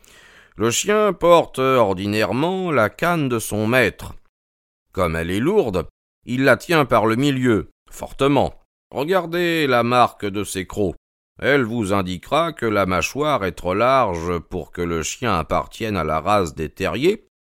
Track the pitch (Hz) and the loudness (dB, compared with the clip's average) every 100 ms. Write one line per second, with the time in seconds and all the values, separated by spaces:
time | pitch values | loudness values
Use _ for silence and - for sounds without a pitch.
0 | _ - - - _ - 113 117 190 214 | _ -20 -20 -20 _ -4 -2 0 0 2
1 | 208 - 170 165 120 131 131 131 101 92 | 0 2 4 6 4 0 2 4 2 0
2 | 101 107 95 120 170 190 180 131 107 - | -2 0 0 0 -2 -2 0 2 0 0
3 | 165 165 135 117 - 104 107 127 101 - | -2 0 0 -2 -2 -2 2 2 2 -2
4 | - - _ _ _ _ _ _ _ - | -12 -18 _ _ _ _ _ _ _ -2
5 | 85 82 85 101 147 214 127 90 - _ | -2 -2 -4 -2 0 0 0 -2 -6 _
6 | _ _ - 127 135 117 - 160 127 117 | _ _ -6 0 2 2 2 0 4 2
7 | 110 113 143 135 127 101 - _ - - | 2 2 0 2 2 2 -2 _ -20 -16
8 | - - 139 135 85 - _ _ _ 113 | -12 -2 0 2 0 -4 _ _ _ -6
9 | 151 190 170 175 170 165 139 120 120 123 | -2 -2 -2 -2 -2 0 2 2 2 4
10 | 113 - 104 101 98 95 90 104 95 - | 2 0 -6 -6 -6 -6 -6 -2 -2 -4
11 | _ _ _ - 120 139 110 120 95 98 | _ _ _ -4 2 2 0 -2 0 0
12 | 92 90 - 147 170 - 113 104 92 90 | -2 -6 -2 -2 -2 -2 0 2 2 0
13 | - 131 151 127 95 - 90 98 123 135 | -2 -2 -2 0 -2 -4 -2 0 2 2
14 | 107 85 87 85 - 90 76 87 85 82 | 2 -2 -4 -6 -6 -10 -8 -6 -4 -4
15 | - - 120 87 76 85 - - 110 95 | -4 -6 -2 -2 0 -4 -4 -8 -4 -2
16 | 78 78 85 104 82 69 78 - 92 104 | -2 -2 2 0 0 -4 -8 -4 -4 0
17 | 170 220 _ _ | 0 -2 _ _